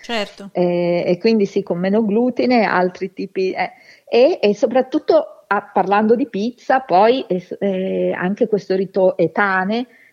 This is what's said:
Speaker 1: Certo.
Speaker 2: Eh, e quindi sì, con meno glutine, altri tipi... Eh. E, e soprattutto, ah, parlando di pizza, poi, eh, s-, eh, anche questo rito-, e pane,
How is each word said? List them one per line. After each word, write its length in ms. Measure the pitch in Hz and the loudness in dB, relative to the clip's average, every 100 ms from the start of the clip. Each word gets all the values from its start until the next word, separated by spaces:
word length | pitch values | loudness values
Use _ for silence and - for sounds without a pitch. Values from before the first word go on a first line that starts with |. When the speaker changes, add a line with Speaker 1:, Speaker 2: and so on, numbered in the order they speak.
Speaker 1:
Certo. 480 | - 226 202 - 196 | -8 -8 -8 -12 -10
Speaker 2:
Eh, 520 | - 175 175 175 175 - | -2 -2 0 0 -2 -2
e 120 | 175 | 0
quindi 260 | 226 226 196 | 2 2 0
sì, 160 | - | -2
con 160 | 196 175 | -4 -4
meno 260 | 185 208 | -2 0
glutine, 600 | 220 208 247 247 247 247 185 | 0 0 0 0 0 2 2
altri 480 | 180 185 180 190 | 0 0 -4 -10
tipi... 380 | - 190 - 190 | -10 -10 -6 -4
Eh. 200 | - 185 - - - - | -4 -8 -10 -20 -20 -2
E, 320 | 233 269 381 | 4 4 4
e 140 | 202 202 | 0 2
soprattutto, 880 | 233 254 254 311 - 330 - - - | 0 0 0 -2 2 2 0 -8 -4
ah, 220 | 202 - | -4 -2
parlando 440 | - 185 202 214 233 | -2 0 2 4 2
di 120 | 277 | 0
pizza, 520 | 196 220 - - 262 | -4 -6 -6 -2 -2
poi, 440 | 262 175 220 262 - | 2 4 4 2 -2
eh, 120 | 185 | -6
s-, 160 | - - | -6 -6
eh, 540 | 202 185 190 185 180 - | -4 -2 -4 -2 -2 -2
anche 300 | 180 208 226 | -4 -2 0
questo 280 | 202 - 190 | -2 -2 -2
rito-, 400 | 190 202 185 185 | -2 0 2 2
e 140 | 165 | -2
pane, 580 | - 202 190 185 226 247 _ _ | 0 0 0 -2 -4 -6 _ _